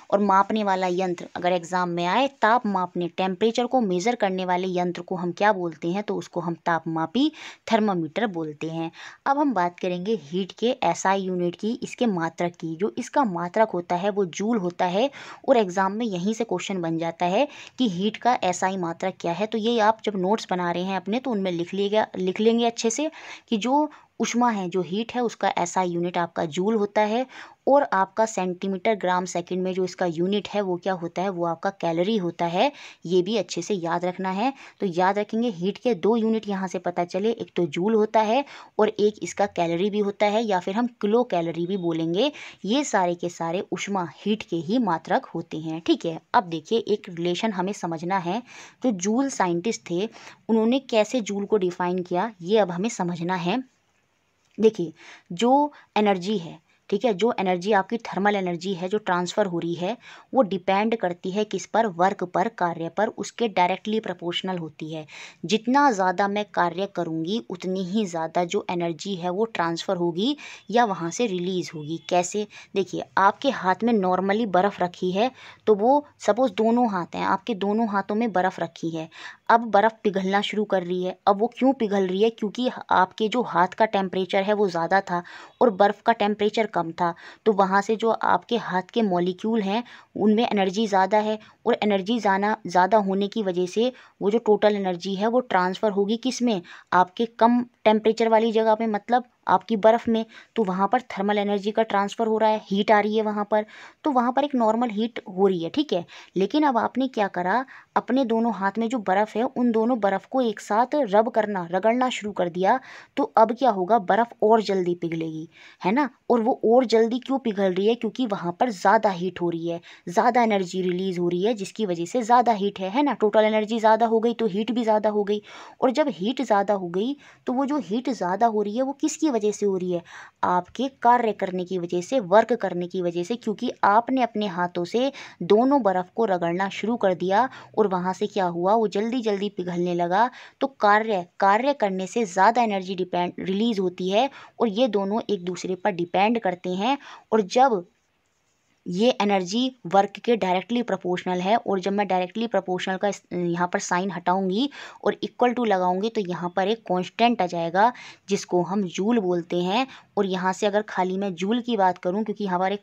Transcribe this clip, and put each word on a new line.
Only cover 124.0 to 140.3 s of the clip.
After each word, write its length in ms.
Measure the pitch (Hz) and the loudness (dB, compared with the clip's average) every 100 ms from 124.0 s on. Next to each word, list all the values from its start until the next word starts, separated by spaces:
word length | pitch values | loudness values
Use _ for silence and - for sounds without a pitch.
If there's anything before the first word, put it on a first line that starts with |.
| 226 | 4
हो 140 | 226 | 2
गई 140 | 233 | 2
तो 120 | 226 226 | 0 -2
हीट 240 | 190 220 | 0 -2
भी 120 | 233 | 0
ज़्यादा 260 | 220 214 214 | 2 2 2
हो 140 | 208 | 0
गई, 160 | 202 208 - - - - | 0 -4 -6 -18 -20 -2
और 100 | 262 | 0
जब 160 | 254 302 | 2 0
हीट 320 | 165 208 262 | 0 -2 -2
ज़्यादा 320 | 240 202 202 | 2 2 2
हो 140 | 202 175 | -2 -2
गई 260 | 180 240 285 - - - | -4 -4 -6 -14 -12 -4
तो 60 | |
वो 140 | 254 269 | -2 0
जो 120 | 294 | -2
हीट 300 | 170 233 277 | -2 -4 -2
ज़्यादा 360 | 214 180 196 233 | -2 -2 2 2
हो 140 | 214 | 2
रही 140 | 208 226 | -2 -2
है 60 | |
वो 100 | 262 | -4
किसकी 360 | 277 302 - 311 | -2 -4 -2 0
वजह 220 | 226 208 | 0 -2
से 140 | 202 202 | 0 -2
हो 100 | 190 | 0
रही 160 | 180 | -2
है, 100 | 175 - - - _ | -4 -6 -16 -20 _
आपके 440 | 196 180 180 - 269 - | 0 0 -2 -6 -6 0
कार्य 300 | 240 240 226 | 4 4 2
करने 300 | 208 190 185 | -2 -4 -4
की 140 | 180 185 | -4 -6
वजह 220 | 170 180 | -4 -4
से, 200 | 175 269 | -2 -2
वर्क 320 | 175 208 226 | 4 4 4
करने 320 | 233 190 175 175 | 0 -2 -4 -4
की 160 | 185 | -4
वजह 200 | 175 170 | -2 -2
से, 140 | 175 240 | -4 -4
क्योंकि 340 | 226 202 254 - | -4 -4 -6 0
आपने 380 | 202 214 247 262 | 4 4 2 0
अपने 240 | 233 208 208 | 0 -2 -4
हाथों 360 | 175 175 175 175 | -2 -4 -4 -2
से 240 | 233 269 - - - | 0 -2 -4 -14 -12
दोनों 360 | 170 208 262 285 | 2 4 6 4
बर्फ़ 280 | 202 185 180 | 4 0 -2
को 100 | - 220 | -2 0
रगड़ना 420 | 180 170 175 196 | 0 0 -2 -4
शुरू 260 | - 202 240 | -4 -4 0
कर 180 | 190 180 | 0 0
दिया 320 | 180 202 262 - - - | 2 2 0 -4 -6 0
और 80 | 202 | 2
वहाँ 240 | 180 185 | 0 -2
से 140 | 180 208 | -2 -4
क्या 160 | 202 180 | -2 -2
हुआ, 280 | 170 180 | 0 2
वो 140 | 226 214 | 2 2
जल्दी 320 | 196 226 254 | 0 -2 -2
जल्दी 260 | 220 196 208 | -2 -2 -4
पिघलने 440 | 190 180 175 180 | -6 -6 -2 0
लगा। 360 | 175 175 190 247 | 0 0 2 2